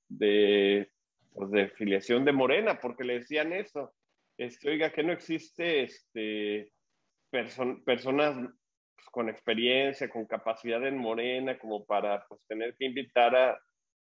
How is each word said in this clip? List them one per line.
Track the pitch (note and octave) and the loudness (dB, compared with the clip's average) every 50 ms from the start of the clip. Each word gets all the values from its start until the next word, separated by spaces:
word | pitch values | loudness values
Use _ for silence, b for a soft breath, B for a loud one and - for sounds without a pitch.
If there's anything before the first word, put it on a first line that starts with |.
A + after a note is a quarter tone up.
| _ - | _ -18
de, | - - G#2+ G#2 G#2 G#2 G#2 G2+ G2+ G2+ G2 G2 G2+ G2+ G2+ - _ _ _ _ _ _ _ _ | -4 0 2 4 6 6 6 6 6 6 6 6 6 4 2 -2 _ _ _ _ _ _ _ _
pues, | _ G2 G2 G2 | _ -8 -6 0
de | G2+ G#2 G2 G2 | 2 2 2 0
filiación | - - A2+ G#2 G2 F#2+ - - A#2+ A#2+ C#3 | -2 -4 -2 0 0 0 0 0 0 2 2
de | C#3+ | 2
Morena, | C#3+ C3+ C3 B2+ C#3 F#3 A3 A3 E3+ - | 2 4 2 2 2 2 2 0 -2 -2
porque | - B2 A#2+ - B2+ | -4 -8 -8 -8 -6
le | B2 B2 A#2+ | -6 -6 -6
decían | A#2+ - D3 D3+ D3+ D#3+ F3 | -6 -6 -4 -4 -4 -2 -4
eso. | F#3+ G3+ - - D3 C3+ B2 _ _ _ _ _ _ _ _ _ | -6 -8 -8 -10 -10 -10 -10 _ _ _ _ _ _ _ _ _
Este, | - B2 A#2+ A#2+ - - C#3+ | -10 -10 -10 -10 -8 -4 -4
"Oiga, | D#3 D3+ D#3+ D#3 | -2 0 -2 -2
que | D3+ - D3+ | -2 -2 -2
no | E3+ | -2
existe, | F3 - - - E3 D#3 - - _ - E3+ E3+ E3 C#3+ B2+ | -2 -4 -6 -6 -8 -8 -8 -10 _ -6 -4 -2 0 0 -2
este, | A#2+ - - _ _ - A2+ A2 G#2+ G#2+ G#2+ G#2 G#2 G#2 G#2 G#2 - _ _ _ _ _ _ _ _ _ _ _ _ | -2 -6 -14 _ _ -10 -8 -6 -6 -4 -4 -4 -2 -4 -4 -6 -10 _ _ _ _ _ _ _ _ _ _ _ _
person-, | - C3 A2+ A#2 - - B2+ B2 B2+ - - | -4 -4 -4 -4 -6 -4 -4 -4 -4 -4 -2
personas, | - B2 A#2 A#2 C3 C3+ C#3+ D3 D3+ C#3+ B2+ B2 B2+ - _ _ _ _ _ _ _ _ | 0 0 0 0 0 0 2 2 0 0 -4 -8 -12 -14 _ _ _ _ _ _ _ _
pues, | _ _ - | _ _ -12
con | - B2 A#2 A2+ | -8 -6 -6 -6
experiencia, | G#2+ - _ - A2+ A2 A#2 A#2+ B2+ C3 C#3 C#3 C#3 - A2 A2+ | -6 -6 _ -2 -2 0 2 2 2 2 2 0 -2 -4 -8 -8
con | - A#2 A2 | -8 -8 -8
capacidad | - A2+ G#2+ - A2+ A2+ - - A#2+ A#2 A#2 B2+ C3+ | -6 -8 -6 -4 -6 -6 -4 -4 -4 -4 -2 -2 -4
en | C#3 C3+ | -4 -4
Morena, | B2 A2+ A2 A2+ A#2 B2 B2+ B2+ C3 C3 C3 - | -4 -2 -2 -2 -2 -2 -2 -4 -4 -4 -6 -6
como | - A2 G#2+ G#2 G#2 | -8 -8 -8 -8 -4
para, | - G#2 G2+ G2 G#2 G2+ G2+ - _ | -2 -2 0 0 0 -2 -4 -6 _
pues, | G#2 G#2 _ - | -20 -20 _ -10
tener | A2 A2 A2+ A#2+ B2 | -8 -6 -6 -6 -6
que | - C3 | -6 -6
invitar | C3 B2 C3 C3+ - - A#2+ A#2+ A#2+ B2 | -6 -6 -6 -10 -2 2 4 4 6 6
a, | B2+ C3 B2+ A2 - - _ _ _ _ _ _ _ _ _ _ | 6 4 4 2 -2 -8 _ _ _ _ _ _ _ _ _ _